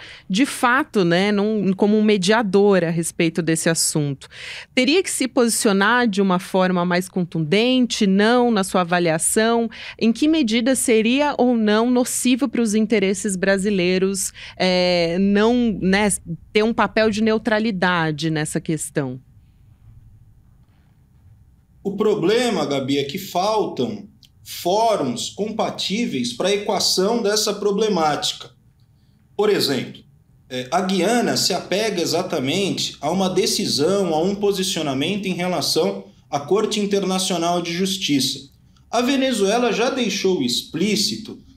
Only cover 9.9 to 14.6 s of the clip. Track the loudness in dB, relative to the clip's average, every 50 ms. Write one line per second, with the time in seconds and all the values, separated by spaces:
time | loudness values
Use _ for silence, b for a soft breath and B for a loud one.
9.9 | B B 0 0 2 2 2 2 2 2 2 2 2 2 2 2 0 0 2 2
10.9 | 2 4 4 4 2 2 2 0 2 2 2 2 2 2 2 2 2 2 2 2
11.9 | 2 2 0 0 -2 -2 0 2 2 2 0 0 0 0 0 2 2 0 2 2
12.9 | 2 2 2 0 0 -2 -4 -4 -4 -2 0 0 2 2 0 0 0 2 2 2
13.9 | 2 2 0 0 -2 -2 -6 -8 B B B B B B